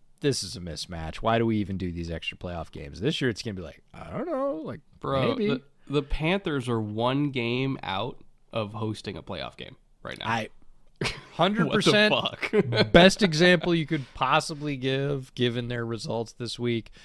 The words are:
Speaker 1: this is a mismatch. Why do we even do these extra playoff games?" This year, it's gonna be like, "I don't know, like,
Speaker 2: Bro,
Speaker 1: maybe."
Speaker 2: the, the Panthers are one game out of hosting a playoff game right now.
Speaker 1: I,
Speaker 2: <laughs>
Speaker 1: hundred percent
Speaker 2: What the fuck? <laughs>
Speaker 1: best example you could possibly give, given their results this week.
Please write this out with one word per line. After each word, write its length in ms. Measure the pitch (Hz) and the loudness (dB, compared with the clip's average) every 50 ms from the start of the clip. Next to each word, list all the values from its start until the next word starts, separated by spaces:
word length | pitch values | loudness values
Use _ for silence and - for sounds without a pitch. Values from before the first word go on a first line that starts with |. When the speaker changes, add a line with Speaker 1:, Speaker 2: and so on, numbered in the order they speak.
| - - - _ | -16 -20 -10 _
Speaker 1:
this 240 | - 143 117 - 101 | 0 0 0 0 -4
is 120 | 92 - | -6 -10
a 40 | 90 | -10
mismatch. 560 | 87 85 78 76 - - 90 82 80 80 - | -10 -10 -10 -10 -10 -10 -8 -8 -8 -8 -6
Why 220 | - - 113 117 117 | -2 0 2 4 4
do 60 | 117 | 4
we 100 | 113 110 | 2 2
even 200 | 104 101 90 98 | 0 0 -2 -4
do 140 | 90 92 90 | -4 -4 -4
these 200 | 85 87 85 85 | -4 -6 -6 -6
extra 260 | 82 80 - - - | -6 -6 -8 -8 -10
playoff 340 | - - 90 87 82 78 - | -8 -8 -8 -8 -8 -8 -10
games?" 300 | - 78 76 71 73 78 | -12 -14 -14 -12 -8 -4
This 180 | 101 147 170 - | -2 -2 -2 0
year, 120 | 143 123 | -2 -2
it's 100 | 104 - | -2 -4
gonna 140 | - 113 98 | -6 -8 -8
be 80 | 92 85 | -8 -10
like, 180 | 76 - - _ _ - | -12 -14 -18 _ _ -18
"I 160 | - - 78 | -16 -14 -10
don't 160 | - - 277 | -8 -8 -6
know, 340 | 359 302 262 277 277 294 320 294 | -6 -4 -4 -4 -4 -4 -6 -8
like, 180 | 165 - 160 - _ - - | -10 -12 -12 -16 _ -16 -10
Speaker 2:
Bro, 300 | - 139 139 135 127 117 | -4 -2 0 2 2 2
Speaker 1:
maybe." 180 | - - - | 2 0 0
Speaker 2:
the, 140 | 139 139 131 - - _ _ - - | 0 0 -2 -6 -12 _ _ -8 -4
the 140 | 139 147 135 | -2 -2 0
Panthers 640 | 139 - - 156 165 190 202 - 170 147 135 117 | 0 -2 0 2 2 0 0 0 -2 -2 -2 -2
are 140 | 123 120 113 | 0 -2 -2
one 480 | 110 104 107 110 117 123 131 143 147 143 | -2 -2 -2 0 0 2 2 2 0 0
game 480 | 131 127 117 117 123 127 135 135 131 - | 0 -2 -2 0 0 0 0 -2 -2 -4
out 360 | - 92 95 98 110 135 - - - - - _ _ _ | -4 -4 -4 -4 -4 -6 -8 -12 -18 -20 -20 _ _ _
of 220 | - 113 107 98 110 | -6 -4 -4 -4 -6
hosting 420 | 110 110 110 107 - - 107 90 | -4 -4 -4 -4 -6 -8 -10 -10
a 80 | 78 73 | -10 -10
playoff 320 | - 98 76 65 62 - | -10 -8 -8 -8 -10 -10
game 220 | - 62 - - - _ _ _ _ - | -14 -16 -16 -18 -20 _ _ _ _ -12
right 160 | - - - | -12 -10 -8
now. 60 | - | -4
Speaker 1:
I, 220 | 113 117 113 110 - - - - - - - - - - - | -2 -2 -2 -4 -6 -10 -16 -20 -20 -20 -20 -20 -20 -10 -6
Speaker 2:
<laughs> 140 | - - - - - - - | -6 -6 -4 -6 -12 -8 -2
Speaker 1:
hundred 360 | - 170 190 208 208 165 131 | 0 2 2 2 2 2 2
percent 400 | - 208 - 226 214 208 214 208 | 2 4 4 6 6 6 6 6
Speaker 2:
What 260 | 139 113 - - - - - - | 4 2 0 -2 -4 -6 -4 2
the 100 | - 208 - | 2 2 2
fuck? 280 | 120 117 214 208 - | 4 2 2 4 8
<laughs> 0 | |
Speaker 1:
best 320 | - 175 180 196 - - 214 | 10 10 10 10 8 6 2
example 500 | 175 151 151 180 180 180 160 - 180 170 | 2 4 6 6 6 6 6 4 2 2
you 120 | 170 151 | 2 0
could 180 | - 165 147 123 - - | 0 -2 -4 -4 -8 -4
possibly 600 | - 139 127 147 156 - - 160 143 147 151 139 | -2 0 2 2 2 2 -2 -6 -6 -4 -4 -4
give, 580 | 127 127 131 135 135 139 143 143 135 127 - - | -2 0 0 0 0 0 0 -2 -4 -6 -8 -2
given 340 | - 123 123 117 123 120 117 | 0 0 0 0 0 -4 -4
their 160 | 123 120 117 | -4 -4 -4
results 480 | 113 117 107 - - 110 117 113 - - | -4 -6 -6 -4 -4 -4 -4 -4 -6 -8
this 260 | - 120 110 - - | -10 -8 -8 -6 -4
week. 320 | 120 120 117 113 - - - - | -2 0 0 -2 -4 -6 -14 -20